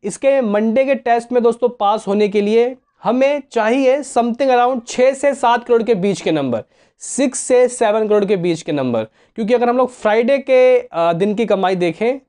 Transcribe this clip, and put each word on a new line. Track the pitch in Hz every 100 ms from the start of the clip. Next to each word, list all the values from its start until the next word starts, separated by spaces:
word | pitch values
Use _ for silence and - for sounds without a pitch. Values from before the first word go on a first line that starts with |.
इसके | 202 - 269 269
मंडे | 233 202 220 226
के | 269
टेस्ट | 269 247 233 233
में | 247
दोस्तों | 233 233 247
पास | 247 202 214 202
होने | 202 208
के | 208
लिए | 202 226 240 262 _ _
हमें | 185 247 269 294 277
चाहिए | 233 220 262 262 269
something | 277 - 233 233 269
around | 247 247 262 226
छः | - 254
से | 269 285
सात | 269 240 240
करोड़ | 233 233
के | 220
बीच | 220 196 190
के | 196
नंबर, | 160 135 117 - _ _ _
सिक्स | - - 269 269
से | - 247 254
सेवन | 247 226 214 214
करोड़ | 208
के | 196 202
बीच | 170 160
के | -
नंबर। | 147 127 117
क्योंकि | 110 _ _ - 214
अगर | 247 240
हम | 247
लोग | 254
फ्राइडे | - 220 220 240 277
के, | 269 254 254 254
अ, | - 160 170
दिन | 170 202
की | 208 226
कमाई | 196 185 185
देखें | 175 165 226 277